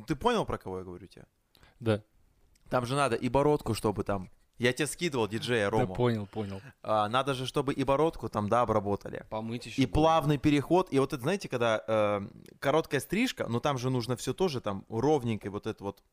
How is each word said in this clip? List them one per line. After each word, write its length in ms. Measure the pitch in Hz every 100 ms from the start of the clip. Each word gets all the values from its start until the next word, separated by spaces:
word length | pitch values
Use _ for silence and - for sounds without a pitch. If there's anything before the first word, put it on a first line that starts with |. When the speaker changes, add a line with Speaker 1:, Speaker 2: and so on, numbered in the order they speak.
| 107
Speaker 1:
Ты 80 | 147
понял, 280 | 233 226 143
про 120 | 117
кого 200 | - 92
я 60 |
говорю 220 | 90 90 92
тебе? 200 | - - _ _ _ - -
Speaker 2:
Да. 220 | 113 104 - _ _ _ _ _ -
Speaker 1:
Там 160 | 127 120
же 100 | 139
надо 180 | 135
и 140 | 113 123
бородку, 460 | 131 147 147 123
чтобы 280 | 107 110 101
там. 280 | 98 101 90 - _ -
Я 140 | 120
тебе 140 | 123 147
скидывал 420 | - 175 127 104
диджея 380 | 110 107 120 101
Speaker 2:
Да 40 |
Speaker 1:
Рому. 240 | 110 95
Speaker 2:
понял, 320 | 92 120 110 101
понял. 360 | 110 101 98 131 -
Speaker 1:
А, 260 | - 107 104
надо 240 | 127 135
же, 100 | 131 127
чтобы 280 | 151 135
и 100 | 139
бородку 440 | 131 139 160 - 113
там, 180 | 110 104
да, 140 | 117
обработали. 640 | 113 107 101 101 - - -
Speaker 3:
Помыть 380 | 110 113 120 117
еще 160 | 131
Speaker 1:
И 40 | 127
Speaker 3:
было. 60 |
Speaker 1:
плавный 440 | 151 160 160 147 147
переход. 500 | 151 147 - 175 180
И 40 | 135
вот 140 | 135
это, 100 | 139
знаете, 260 | 127 202 -
когда, 360 | 127 117 110 -
э, 340 | 110 104 104 101 - - -
короткая 420 | 143 156 160 135
стрижка, 460 | - 196 254 - 107
но 120 | 120
там 160 | 151 135
же 120 | 127
нужно 240 | 127 113 120
все 160 | -
тоже 280 | 123 185 127
там 220 | 104 98 -
ровненькой 600 | 113 139 151 120 104 101
вот 160 | 101 110
это 180 | 101
вот 180 | 98 - _